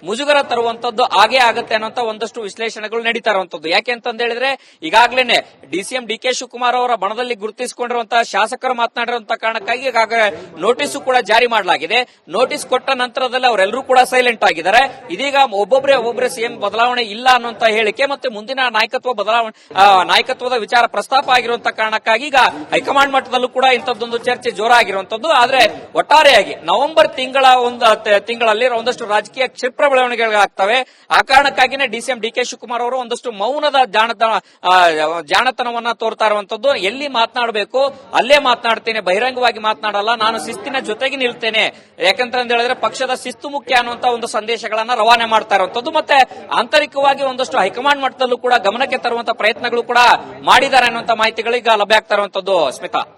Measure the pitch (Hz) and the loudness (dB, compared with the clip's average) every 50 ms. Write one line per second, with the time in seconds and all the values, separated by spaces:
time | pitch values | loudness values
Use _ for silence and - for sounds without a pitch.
0 | - 165 208 226 285 285 294 285 269 - 247 233 233 233 233 226 233 240 226 208 | -6 -6 -6 -4 0 2 2 2 2 0 -2 -2 -2 -2 -4 -4 -6 -6 -2 -2
1 | 254 - - 185 208 220 240 262 247 233 214 226 226 - 233 220 220 220 214 247 | -2 0 4 4 4 4 4 4 4 4 2 0 -4 -2 -4 -4 -4 -4 -6 -6
2 | 240 220 214 214 226 220 _ 247 220 196 - - 226 226 - 226 214 214 214 233 | -6 -6 -6 -6 -10 -10 _ -10 -12 -12 -8 -8 -8 -8 -8 -10 -12 -8 -8 -6
3 | 233 226 233 226 202 233 208 190 190 175 - 170 151 160 170 208 220 - 240 240 | -6 -6 -6 -4 -4 -2 -2 -2 -4 -6 -12 -10 -6 -2 -2 -2 -2 -2 -8 -6
4 | _ 247 233 220 240 233 233 233 247 269 269 254 _ _ _ _ - 160 165 214 | _ -10 -6 -6 -6 -6 -4 -4 -4 -4 -6 -6 _ _ _ _ -10 0 2 4
5 | 240 240 240 254 254 240 214 156 - - _ _ - 135 139 175 196 - 262 254 | 2 4 2 0 0 2 2 0 0 -2 _ _ -16 -8 -8 -8 -8 -6 -8 -8
6 | 247 208 226 226 - 254 247 - 262 240 - 240 247 247 247 247 247 240 240 208 | -6 -6 -10 -6 -4 -6 -4 -4 -8 -12 -10 -4 -2 0 0 0 0 0 -2 -2
7 | 180 196 220 220 247 247 240 202 196 214 208 - 247 240 - - 240 240 254 240 | -2 -4 -4 -4 -4 -6 -6 -8 -8 -12 -8 -8 -10 -10 -6 -8 -6 -4 -4 -6
8 | 226 208 247 233 233 - - 196 208 220 247 - - 254 247 233 233 226 _ 254 | -4 _ 0 0 0 0 0 -2 -2 -2 -4 -6 -4 -4 -2 -2 -2 -4 _ -4
9 | 240 220 240 240 214 - 233 226 - 220 226 226 196 226 233 247 269 269 226 233 | -4 -4 -4 -6 -4 -6 -8 -4 -2 -4 -4 -4 -4 -4 -4 -4 -4 -2 0 0
10 | 226 208 226 233 220 202 - - - - - - 165 214 240 - 285 277 - - | 0 2 2 0 2 0 0 -4 -16 -18 -12 -4 0 0 0 0 -2 -6 -6 -6
11 | - 262 254 254 240 196 214 233 247 240 233 214 196 180 165 143 143 165 208 247 | -2 2 2 2 2 4 4 4 4 4 0 0 0 0 -2 -2 -2 -2 -2 -2
12 | 247 _ _ _ _ - 151 202 254 254 294 285 - - 254 247 - - 277 254 | -2 _ _ _ _ -6 -2 -2 0 0 -2 -8 -4 -2 -4 -2 0 -2 -2 -2
13 | 247 247 247 277 262 247 226 254 254 254 226 190 190 202 214 262 269 - 254 254 | -2 -4 -2 -4 -4 -2 -2 0 0 2 2 2 0 0 0 -6 -2 2 4 4
14 | 254 247 262 254 247 240 233 - 208 196 170 160 160 175 202 240 269 262 - - | 4 4 2 2 2 2 0 2 0 0 0 0 0 2 4 4 2 2 -4 -12
15 | - 165 165 190 262 285 269 277 277 254 202 196 208 190 254 262 262 277 269 262 | -12 -12 -8 -6 -6 -2 2 2 2 2 2 -4 0 2 2 2 4 4 2 2
16 | 220 233 233 226 247 247 247 240 226 240 240 - 202 202 196 220 233 247 247 240 | 2 -2 -4 -2 -4 -4 -4 -4 -6 -6 -6 -6 -6 -4 0 0 0 0 2 -2
17 | 233 208 202 220 247 262 254 240 233 233 226 - 240 226 208 220 226 214 - - | -4 -6 -8 -2 2 2 2 2 2 -4 -6 -2 0 0 2 2 0 -2 0 -2
18 | 269 277 277 269 - 262 226 202 214 214 269 254 262 247 220 214 220 226 - 254 | -2 -2 -2 -4 -6 -8 -8 -8 -10 -8 -4 -2 -2 0 0 0 -2 0 -4 -6
19 | _ 254 247 208 202 202 220 233 233 220 220 _ _ _ - 185 196 202 196 185 | _ -4 -4 -4 -2 0 0 0 0 -2 -8 _ _ _ 2 6 6 6 6 6
20 | 175 165 180 214 240 - 262 - 247 247 254 240 208 185 247 240 233 226 - 208 | 4 4 2 0 2 0 -4 -6 -4 -4 -2 -4 -2 0 2 2 2 2 0 -6
21 | 202 - 277 262 254 - 254 254 226 226 240 233 - 233 - - 220 220 220 214 | -6 0 -2 -2 2 2 2 2 2 0 -6 -4 -4 -6 -4 -2 -4 -2 -2 -4
22 | _ 233 220 226 277 302 262 262 240 190 - - - - - 165 269 - - 277 | _ 0 0 0 0 0 2 2 2 2 0 -4 -8 -4 -4 -4 -2 0 2 2
23 | 269 277 269 262 262 254 226 254 247 247 _ 254 254 262 254 240 226 247 247 202 | 2 2 2 -2 -2 0 -2 -2 -2 -2 _ 2 2 4 2 2 0 -4 -6 -6
24 | 233 233 226 233 233 254 240 240 - 254 208 180 214 233 240 240 220 185 190 196 | -6 -6 -6 -4 -2 -2 -4 -2 -4 -8 -4 -2 2 4 4 4 4 2 -2 -6
25 | 190 - 220 220 226 330 320 262 240 254 269 262 233 202 - - - - - - | -6 -6 -8 -6 -2 0 2 4 4 4 4 2 2 2 0 -6 -16 -6 -4 -4
26 | 175 - - 311 311 285 262 214 196 147 - - - 160 180 220 269 311 320 320 | 0 4 4 6 6 6 6 4 2 0 -6 -10 -2 -2 0 0 0 0 2 2
27 | 311 311 - - 254 254 254 269 262 262 254 254 247 240 240 240 240 226 214 208 | 2 2 2 -4 -6 -2 0 2 4 6 6 4 2 0 -2 2 4 4 4 4
28 | - 220 208 202 202 226 233 233 240 226 214 214 247 254 240 226 226 240 240 - | 2 2 2 2 2 -2 -4 0 0 0 2 2 0 0 0 0 -2 -2 -4 -4
29 | 240 202 208 214 208 - - 262 254 254 _ - - 254 247 - 285 285 269 254 | -4 -2 -2 -2 -2 -4 -4 -4 -4 -4 _ -6 -8 -8 -2 0 0 2 4 2
30 | 254 247 240 220 233 226 214 208 196 - _ - 196 202 233 262 254 _ _ _ | 2 0 0 -2 -2 0 2 2 2 2 _ -2 0 2 2 0 -2 _ _ _
31 | _ _ - 180 208 - 269 269 277 277 277 - 254 254 254 269 277 247 208 233 | _ _ 2 2 2 4 4 4 4 4 2 2 0 0 2 -4 -4 -4 -4 -8
32 | 233 - 254 233 202 226 - - 247 - - - - 226 247 233 247 240 247 262 | -4 -6 -6 -4 -4 -6 -4 -4 -4 -4 -6 -14 -10 -8 -6 -4 -4 -4 -4 -6
33 | 247 226 240 233 - 254 226 196 196 233 277 302 302 294 269 277 254 220 180 214 | -6 -6 -8 -8 -8 -10 -6 -4 -4 -4 -2 0 -2 0 2 2 2 2 2 0
34 | 220 233 233 208 226 226 220 190 _ _ _ _ - 180 185 185 180 170 160 156 | 0 0 0 _ 0 0 0 -2 _ _ _ _ 0 4 6 6 6 6 4 2
35 | 156 156 165 170 160 143 175 196 233 254 247 - 247 240 233 233 233 240 233 _ | 0 -2 -2 -6 -4 0 0 2 2 2 0 -2 -4 -4 -4 -4 -4 -4 -6 _
36 | 233 226 214 _ 226 214 208 208 202 190 226 214 214 277 285 240 175 190 226 269 | -4 -4 -2 _ 0 2 2 0 -4 _ -10 -2 0 0 0 0 -2 -4 -4 -4
37 | 294 285 262 233 226 226 _ 254 240 233 214 214 202 202 - 254 277 277 - - | -8 -6 -2 -2 -2 -2 _ -4 -4 -2 -2 -4 -6 -2 0 0 0 0 -2 -8
38 | - - - 147 196 240 285 294 269 254 247 240 - 233 226 220 220 233 220 220 | -20 -4 -2 -2 2 4 2 2 4 2 0 0 0 -2 -2 -2 -2 -6 -6 -4
39 | 196 180 180 202 240 262 254 247 247 233 226 214 214 214 214 214 220 214 202 202 | -2 -2 0 0 0 -2 -2 0 0 0 0 0 -4 -4 -4 -2 -4 -4 -2 -2
40 | 202 214 233 233 214 220 226 226 214 220 226 - - 285 269 269 214 208 214 214 | -2 -2 -2 0 0 -2 -2 -2 -8 -10 -12 -10 -10 -6 -6 -6 -6 -6 -6 -4
41 | 262 269 262 277 262 247 233 240 - 220 214 220 196 147 - - _ _ _ - | -4 -4 -4 -2 -4 -4 -4 -4 -6 -2 0 0 -2 -2 -4 -10 _ _ _ -2
42 | - 185 190 185 247 240 233 247 247 233 240 233 233 240 247 247 - 220 - - | 0 0 0 0 -2 -2 -2 -4 -2 0 0 0 0 -2 -2 -2 -2 -4 -4 -4
43 | 262 247 254 247 - 247 247 _ - 294 285 277 233 - 262 240 240 240 240 233 | -4 -4 -4 -6 -6 -12 -12 _ -12 -8 -8 -8 -4 0 0 0 0 0 -8 -4
44 | 269 247 240 233 226 226 - 233 208 214 233 208 208 214 214 220 220 226 247 233 | -2 -2 -2 -2 -6 -6 -6 -6 -4 -4 -6 -6 -6 -6 -4 -4 -2 -2 0 2
45 | 214 226 233 233 233 226 220 214 208 - 202 196 190 175 - 233 240 311 311 311 | 4 4 4 4 4 0 0 0 0 2 0 0 0 0 -2 -6 -6 -2 -2 -2
46 | 302 - 302 269 254 - - - - - - - 233 247 - 302 302 285 - 277 | 2 4 4 4 4 4 0 -20 -10 -4 -2 -2 -2 2 0 0 0 0 -4 0
47 | 277 277 277 269 277 262 254 254 262 254 - 240 190 185 - 240 254 285 285 277 | 2 2 2 2 -2 -4 -2 -4 -6 -2 0 0 0 0 -2 -2 0 0 0 0
48 | 269 254 247 - 262 247 247 247 - 247 247 233 - 196 208 233 269 262 262 254 | 0 -6 -2 -2 -2 -2 -2 -2 0 0 0 2 2 0 0 0 -4 -2 -4 -4
49 | - 240 233 233 233 240 220 - 202 214 226 226 233 240 233 240 233 - 240 240 | -4 -4 -4 -4 -4 -6 -4 0 0 -2 -2 -2 -6 -4 -4 -4 -4 2 4 4
50 | 240 233 180 - - - - - - - 190 247 277 277 254 262 247 240 226 233 | 6 6 4 4 0 -10 -18 -6 2 4 4 4 4 4 4 4 4 2 -2 -4
51 | 226 - 226 214 220 226 226 233 214 226 233 247 214 233 226 208 202 196 220 214 | -2 -2 0 0 0 -2 -2 -4 -4 -2 -4 -2 2 2 2 2 4 4 4 2
52 | - _ 208 202 202 196 _ 196 185 185 196 175 156 131 120 - - 175 - 147 | 2 _ -2 -2 -2 -2 _ -8 -2 0 2 2 2 0 -2 -6 -12 -6 -6 -6
53 | 117 - - | -6 -6 -12